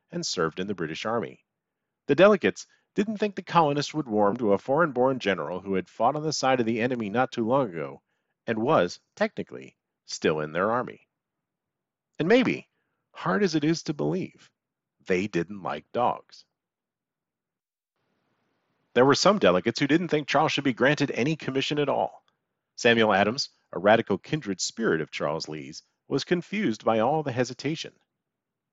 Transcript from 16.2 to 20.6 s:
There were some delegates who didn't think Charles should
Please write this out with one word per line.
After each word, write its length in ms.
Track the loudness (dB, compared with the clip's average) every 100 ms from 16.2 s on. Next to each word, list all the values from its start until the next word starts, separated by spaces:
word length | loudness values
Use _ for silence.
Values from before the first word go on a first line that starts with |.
| -12 -20 _ _ _ _ _ _ _ _ _ _ _ _ _ _ _ _ _ _ _ _ _ _ _ _ _ 4
There 100 | 6
were 80 |
some 240 | 6 4 6
delegates 420 | 4 4 2 0
who 60 | 2
didn't 220 | 2 2
think 200 | -2 0
Charles 240 | 2 2
should 120 | 0